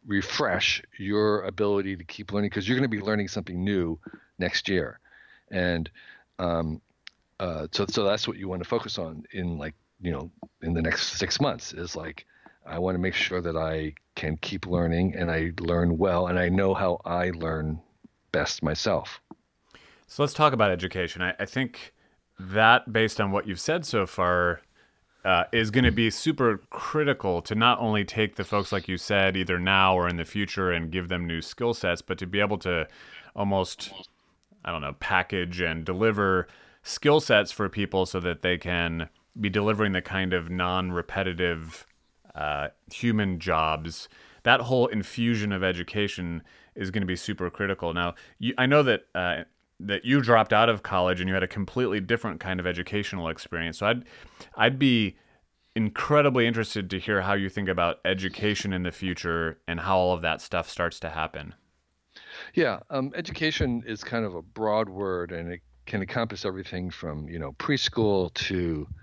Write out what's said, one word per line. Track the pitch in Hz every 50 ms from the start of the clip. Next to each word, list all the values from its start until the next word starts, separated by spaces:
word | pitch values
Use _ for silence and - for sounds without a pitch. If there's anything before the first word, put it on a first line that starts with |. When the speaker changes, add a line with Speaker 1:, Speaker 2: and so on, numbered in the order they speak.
| _
Speaker 1:
refresh | - 101 98 92 - - - 147 113 90 92 - - - - - _ -
your | - 101 98 104 104 107 107 104 104 92
ability | 95 90 90 107 101 101 101 98 98 98
to | 87 85
keep | - - - 104 92 98
learning | 101 101 101
'cause | - 107 95
you're | 98 127 127
gonna | 139 127
be | 110 104
learning | 98 104 107 104 104 92
something | - 107 - - 90 90 90
new | 101 101 95 87 82 82 80 _ - - - _ _ _ _
next | 92 90 - - - -
year. | 98 90 76 60 53 - _ _ _ - - - - _ _ _
And, | - 95 90 90 87 82 80 76 _ - - - - - _ _ _ -
um, | 92 87 85 82 82 78 78 - _ _ _ _ _ - _ _ _ _ _ _
uh, | 95 90 82 78 76 78 -
so, | - 101
so | 90 - 127 107
that's | 98 101 110 -
what | - - -
you | 95 95
wanna | 92 92 87
focus | - 120 117 - 113 - -
on | 87 80 80 78 76 - -
in, | 98 90 87 85 76
like, | 71 78 76 _ _ _ _ _
you | 90 87 80
know, | 69 - - - _ - - _ _ -
in | 82 85
the | 82 82
next | 80 - - - - - -
six | 101 - - -
months | 143 143 - - - - -
is | 82 85 87 -
like, | 80 80 78 78 - - _ _ _ _ - _ _ _
I | - 78 82
wanna | 90 92 92 87
make | 90 92 87
sure | - - - 92 90
that | 85 85 80
I | 80 80 80 80 80 78 76 76 - _ _ _
can | - - 78 80 80
keep | - - - 90 -
learning | 90 90 87 87 82 85 85 90 95 -
and | - 90 85
I | 82 82 82 85 85 87
learn | 87 82 87 85 87 90 85 80
well | 92 95 87 87 92 87
and | 87 90
I | 90 87
know | 92 95 98 95 95
how | 92 98 92 87 - -
I | 85 87 90 90 92
learn | 90 82 82 80 80 78 78 78 78 80 - _ _ _ _ - _ _ _ _ -
best | 78 73 - - - -
myself. | 78 78 - - 110 95 80 - - - - _ _ - _ _ _ _ _ _ _ _ - - - - _ _
Speaker 2:
So | _ - - 143
let's | 139 -
talk | - 151 151 135
about | 117 110 101
education. | 92 85 90 90 - 95 90 82 - 87
I, | 90 90 92 -
I | 98
think | 95 - 131 131 120 - - - - _ _ _ _ _ _ _ _ _ _
that | 95 92 95 107 110 110 117 131 - - 107
based | 110 113 107 - -
on | 107 98
what | 95 98 -
you've | 107 95 90
said | - - 156 180 160
so | - - 110 95
far, | 90 - - 92 87 90 90 87 87 85 - - _ _ _ _ _ _ _ _ _ _ _ _
uh, | 98 92 85 87 - -
is | 113 110 107
gonna | 104 131 123 123 107
be | 110 113 113
super | 107 - - 156 156 - 131 117 107 98 - _
critical | - - - - - 156 151 143 135 - - 95 90 87 85
to | - 107
not | 107 113 120 123 -
only | - 110 107 104 101
take | 98 - 113 110 101 -
the | - 101
folks, | - - 104 98 - -
like | 98 90 -
you | 92
said, | 90 - - 104 98 98 95 95
either | 95 92 - 92 87
now | 90 92 98 95 95 95 95
or | 90 87 87
in | 90
the | 85 82
future | - - 104 101 95 - - 95 90
and | 87 85 85 80
give | 80 92 87 87
them | 92 87 87
new | 85 82 82 80
skill | - - - 123 117 117
sets, | - - 92 87 87
but | - - 95 85
to | 98
be | 90 95 101
able | 104 101 107 92
to | - 92 87 85 76 - - - - - - - - - _
almost, | - 101 98 98 95 92 - - - - - - 92 90 - _ _ _ _ _ _ _ _ _ _ _
I | - 87
don't | 80
know, | 73 69 71 -
package | - - 101 92 90 - - 92 87 87 87 90
and | 90 82 80 80 80
deliver | 80 - 90 110 113 107 101 101 95 95 92 87 - - - - - _ _ _
skill | - - - - 147 147 156
sets | 147 - 123 104 104 - -
for | - 107 95
people | - 104 101 92 - 95 92
so | - - 95
that | 87 90 85 73 -
they | 90 90
can | 85 - 90 87 87 85 85 82 82 80 76 _ _ _ _ _ -
be | 104 101
delivering | 95 107 104 107 107 101 107 101 95
the | 92 90
kind | - 101 95 95 92 92
of | 90 82 85
non-repetitive, | 90 90 90 90 92 92 92 92 90 87 85 - - 98 95 92 90 85 90 87 85 80 80 80 80 - - _ _ _ _ _ _ _ _ - -
uh, | 78 76 76 73 71 71 - - _ _ -
human | - - - 120 113 107 104 98 92 85
jobs. | 78 92 82 80 78 78 78 78 78 82 82 - - - - - - - - - _
That | 120 123 131
whole | 117 117 131 127 120
infusion | 120 113 107 95 - - - 117 117 117 110 104 104 101
of | 95 92
education | 92 92 87 87 - - 104 104 101 - - 90 85 85 82 - - - - - _ _
is | - 101 92
gonna | 92 107 98
be | 90 92
super | 87 - - 104 - 95 87
critical. | - - 101 98 98 - - 85 82
Now, | 87 87 87 87 - - - - _
you, | - 117 135
I | - 127
know | 127 143 151 147
that, | 131 110 98 - _ _
uh, | 90 90 90 85 71 87 _ _ _ _ _ _ _
that | 80 101 101 90 -
you | 120 131 143
dropped | 131 113 120 113 110 - 110
out | 107 113 117
of | 113 101 -
college | - 101 92 90 92 92 90
and | 90 95
you | 92
had | 95 92
a | 92
completely | - 101 98 - - 123 127 107 95 104
different | 95 90 117 117 - 110 82 80
kind | - 95 92 90
of | 87
educational | 90 90 87 90 - - 104 101 - - 95 85 82
experience. | 80 - - - - 82 82 82 80 -
So | 101
I'd, | 104 117 123 120 - - - - - _ - - - -
I'd | - 110 120 135
be | 131 143 135 123 117 107 95 - _ _ _ _ _ _ _ _ _ _ _ _
incredibly | 113 110 104 - - - - 147 147 147 143 127 127 117 117
interested | 117 113 110 - - 107 98 90
to | - -
hear | - - 107 98
how | 90 95 101
you | 101 98 95
think | - - 101 92
about | 92 87 87 85 80 - _
education | 90 98 95 92 92 - - 104 104 104 - - 101 95
in | 92 90
the | 90
future | 82 - - 95 90 - - 87 82 85 82 80 80 _ _ -
and | 85 85
how | 85 92 95
all | 92 92 90 92
of | 85 85
that | 82 80 -
stuff | - - - 87 82 -
starts | - - 87 85 - -
to | - 82
happen. | 76 80 78 80 - 73 73 80 85 _ _ _ _ _ _ _ _ _ _ _ _ - - - - - - - _
Speaker 1:
Yeah, | - 165 127 101 - - _
um, | 147 139 131 139 -
education | - 165 - - - 156 156 156 - - 131 120 120 110
is | - 110 107 -
kind | - 120 117 113
of | 101 90
a | 85 80
broad | - _ - 110 107 104 110 110 98
word, | 92 95 101 95 92 90 87 85
and | 90 82 85 85 90
it | 87 _ _ _ _ _
can | - - 104
encompass | 95 87 - 127 117 113 104 92 -
everything | 104 92 95 95 - - 92 90 90
from, | 85 - - 82 73 76 76 73
you | 82 85
know, | 80 69 69
preschool | _ - - 147 131 - - - - 113 104 101 95 92 87 -
to | - - - 95 92 87 85 80 78 73 - - -